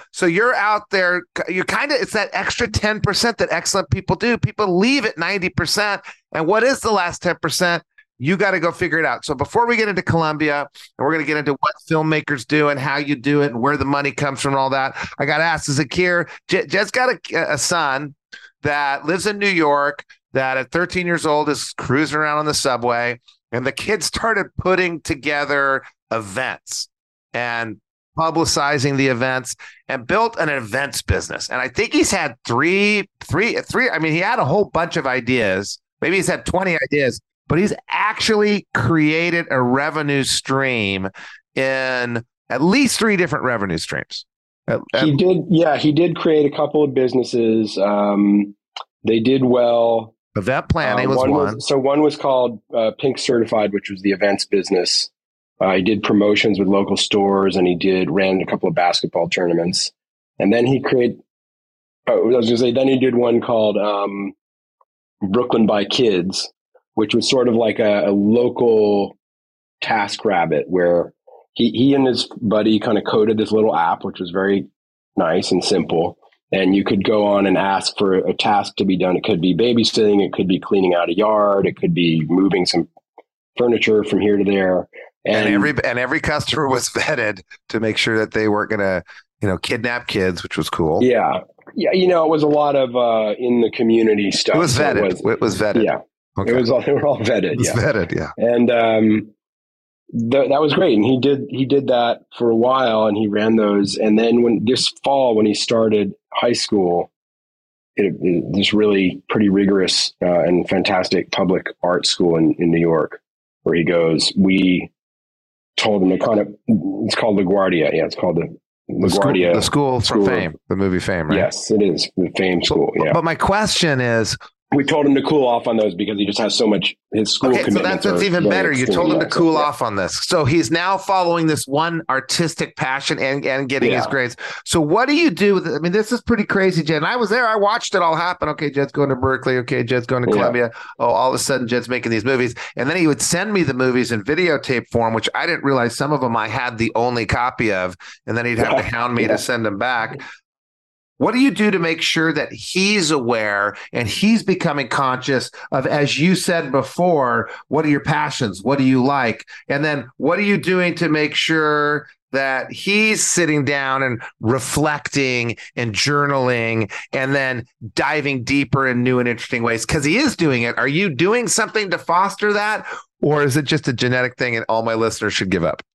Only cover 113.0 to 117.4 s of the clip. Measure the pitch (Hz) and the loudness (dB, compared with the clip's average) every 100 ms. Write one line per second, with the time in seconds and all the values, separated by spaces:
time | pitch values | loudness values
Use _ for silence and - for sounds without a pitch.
113 | 73 - _ _ _ _ 80 82 82 85 | 0 -6 _ _ _ _ -2 0 2 2
114 | 82 80 - - 95 95 92 87 82 _ | 2 0 0 0 2 4 2 0 -2 _
115 | _ _ _ _ _ _ _ - 113 104 | _ _ _ _ _ _ _ -4 0 2
116 | 92 92 - 107 104 - - 107 92 98 | 2 2 2 0 0 -4 0 0 0 -4
117 | 110 - 117 101 | -4 -2 0 2